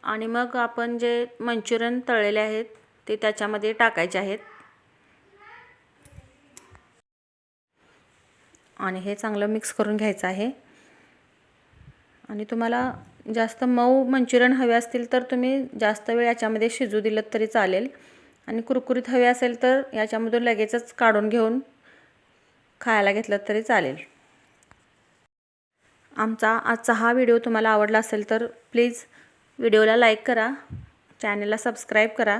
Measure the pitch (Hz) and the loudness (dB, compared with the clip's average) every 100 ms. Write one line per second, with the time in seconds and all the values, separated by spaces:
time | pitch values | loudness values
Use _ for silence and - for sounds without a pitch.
0 | - 214 226 240 247 247 233 240 233 240 | -6 -6 -4 -4 -4 -2 -4 -4 -6 -2
1 | 240 240 240 - 233 233 214 226 233 247 | -2 -2 -4 -6 -4 -4 -2 -2 0 -2
2 | 254 233 208 214 214 220 226 - _ _ | 0 0 2 0 -2 -4 -8 -16 _ _
3 | - 214 214 214 208 208 214 220 226 214 | -8 -2 -2 -2 -4 -2 -4 2 2 2
4 | 180 185 196 208 - - - _ _ _ | -2 -2 -4 -8 -12 -20 -20 _ _ _
5 | _ _ _ 403 415 466 494 988 _ _ | _ _ _ _ -20 -20 -20 _ _ _
6 | - - _ _ _ 247 _ - _ _ | -20 -20 _ _ _ -20 _ -20 _ _
7 | _ _ _ _ _ _ _ _ _ _ | _ _ _ _ _ _ _ _ _ _
8 | _ _ _ _ _ _ _ - 196 185 | _ _ _ _ _ _ _ -8 -6 -6
9 | 190 202 220 208 208 214 - - 208 208 | -6 -6 -4 -2 -2 -2 -4 -2 -2 0
10 | 214 196 185 190 226 277 _ _ _ _ | -2 -2 -4 -2 -4 -6 _ _ _ _
11 | _ _ _ _ _ _ _ _ - _ | _ _ _ _ _ _ _ _ -20 _
12 | _ _ - 208 214 226 226 240 254 - | _ _ -14 -12 -6 -4 -2 -2 -2 -6
13 | - _ - 220 226 226 254 247 247 262 | -18 _ -6 -2 -4 -2 0 4 4 4
14 | 254 269 247 247 247 262 247 233 233 247 | 4 0 2 4 4 4 4 2 0 -8
15 | 240 254 247 247 254 269 254 214 214 214 | -2 -2 0 -2 0 -2 -4 -2 0 0
16 | - 233 240 233 220 220 226 226 240 214 | -2 0 2 0 -2 0 -2 -2 -2 0
17 | 214 214 214 226 214 226 190 185 254 - | 0 -2 -2 -2 0 2 2 0 -2 -10
18 | - - _ _ - 220 226 254 254 254 | -20 -20 _ _ -8 -6 -2 -2 0 -4
19 | 247 254 247 247 247 233 254 269 269 214 | 0 4 4 4 -2 0 2 2 0 -4
20 | 220 220 226 233 240 214 214 240 233 - | -4 -2 -2 0 0 0 -2 -2 -6 2
21 | 233 208 214 233 220 247 - _ _ _ | 2 4 0 0 0 -2 -6 _ _ _
22 | _ _ _ _ _ _ _ _ 247 220 | _ _ _ _ _ _ _ _ 0 2
23 | 202 202 220 202 202 214 226 220 143 151 | 2 0 -2 -4 -2 -4 0 0 0 -6
24 | - _ _ _ _ _ _ _ _ _ | -14 _ _ _ _ _ _ _ _ _
25 | _ _ _ _ _ _ _ _ _ _ | _ _ _ _ _ _ _ _ _ _
26 | _ - 220 226 220 226 - 226 - 226 | _ -4 -4 0 0 0 -2 -2 0 2
27 | 233 247 247 233 233 220 220 214 208 220 | 2 2 4 2 2 0 4 4 4 2
28 | 220 214 208 220 240 - _ 233 240 233 | 0 -6 -2 -2 -4 -10 _ 0 0 -2
29 | - - _ _ _ - 233 214 220 226 | -18 -20 _ _ _ -2 4 6 6 6
30 | 233 220 - 233 226 277 - - - _ | 4 2 0 0 -2 -6 -12 -16 -18 _
31 | _ _ 214 208 208 220 247 220 - 214 | _ _ -6 -4 -2 -2 -4 -6 -2 2
32 | 220 214 214 | 2 0 0